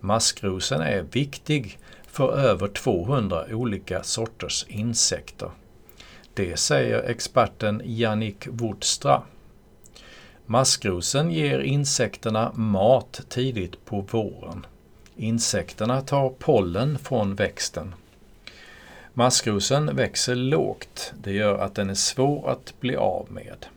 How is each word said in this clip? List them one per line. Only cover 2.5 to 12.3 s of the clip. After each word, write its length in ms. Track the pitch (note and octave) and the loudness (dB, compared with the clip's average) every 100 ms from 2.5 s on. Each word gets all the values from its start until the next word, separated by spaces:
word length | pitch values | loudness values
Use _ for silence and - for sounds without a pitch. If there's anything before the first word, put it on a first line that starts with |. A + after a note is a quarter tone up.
| F#2+ G2 | 4 0
tvåhundra 800 | - - F#2+ F#2+ C3+ G2+ F2 D2+ | -2 0 0 2 0 2 -2 -4
olika 540 | A2 B2 G2 - F2+ | -4 -2 -4 -4 -6
sorters 640 | - - A2+ - - - - | -4 -4 -4 -6 -6 -6 -6
insekter. 800 | G#2 A2+ A#2 - - - - - - - - - - - - - | -4 -2 2 2 0 -8 -12 -12 -12 -20 -20 -20 -20 -20 -20 -14
Det 260 | - F#2+ E2 | -4 -4 0
säger 440 | - D3 A#2+ A2+ | 2 2 4 2
experten 800 | - A#2 - - A2 - G#2+ G#2+ - | 0 -4 0 2 2 2 -2 -2 -4
Jannik 600 | A2+ A2+ G#2+ A2 G2+ - | 0 2 2 -2 -6 -10
Woodstra. 760 | A#2 A#2 G2 - - C#3+ C#3 - - - - - - - - - - - - - | -4 -4 -2 -2 0 4 2 2 -20 -20 -20 -20 -20 -20 -20 -20 -20 -20 -20 0
Maskrosen 880 | A2+ C3 - G#2 F2+ F2 C3+ E3 | 4 4 2 0 0 0 0 2
ger 280 | D#3+ D3 C3+ | 2 2 0
insekterna 920 | C3+ C#3 C#3+ - A2+ - A#2 | 2 2 2 0 0 0 -2